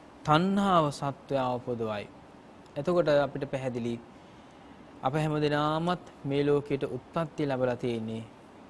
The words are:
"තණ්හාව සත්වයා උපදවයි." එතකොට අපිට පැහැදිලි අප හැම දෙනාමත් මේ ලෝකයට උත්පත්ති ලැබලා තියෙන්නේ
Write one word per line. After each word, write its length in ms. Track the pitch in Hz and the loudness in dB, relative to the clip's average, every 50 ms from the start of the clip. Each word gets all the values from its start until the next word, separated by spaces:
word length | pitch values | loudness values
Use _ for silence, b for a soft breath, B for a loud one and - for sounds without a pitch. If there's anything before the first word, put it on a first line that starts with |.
| - - - - - | -20 -20 -20 -6 2
"තණ්හාව 600 | - 151 160 180 196 196 202 196 196 185 170 156 143 | 4 4 4 4 4 2 2 2 4 4 4 4 4
සත්වයා 600 | 139 - 147 139 135 - - - 139 135 131 127 123 | 0 -2 -6 -6 -6 -8 -6 -2 -2 0 0 0 -2
උපදවයි." 500 | 123 123 - 123 113 113 110 107 104 98 - - - - - - - - - - - - - - | -4 -4 -6 -4 -4 -4 -4 -4 -6 -8 -10 -16 -20 -20 -20 -20 -20 -20 -20 -20 -20 -20 -12 -10
එතකොට 320 | 143 139 180 175 175 160 151 | -4 -2 2 2 2 4 4
අපිට 360 | 147 143 143 135 - 143 139 - | 4 4 2 2 -2 -6 -6 -4
පැහැදිලි 440 | - 131 131 131 120 123 117 120 120 117 - - B B B B B B B B B B B B B - - - - - | -4 -4 -4 -4 -4 -2 -2 -4 -4 -6 -8 -14 B B B B B B B B B B B B B -20 -20 -20 -12 -4
අප 140 | - 131 139 | -4 -2 0
හැම 200 | 156 156 156 151 151 | 0 0 0 0 0
දෙනාමත් 640 | 151 147 147 147 151 151 156 160 165 175 180 - - - - - - | 2 2 2 2 2 2 0 0 0 0 -2 -2 -6 -12 -16 -10 -6
මේ 180 | 139 139 143 143 | -2 0 2 4
ලෝකයට 400 | 147 143 143 139 - 143 135 147 | 4 2 2 2 -2 -4 -4 -4
උත්පත්ති 580 | - 123 123 - - - 170 165 147 - - 151 | -6 -6 -8 -10 -6 -4 -4 -4 -4 -4 -4 -2
ලැබලා 300 | 139 135 127 127 123 120 | -2 0 2 0 0 0
තියෙන්නේ 460 | 120 - 123 117 113 110 113 110 110 113 - - - - - - - - | 0 -2 -2 -2 -2 -4 -6 -8 -8 -10 -12 -16 -20 -20 -20 -20 -20 -20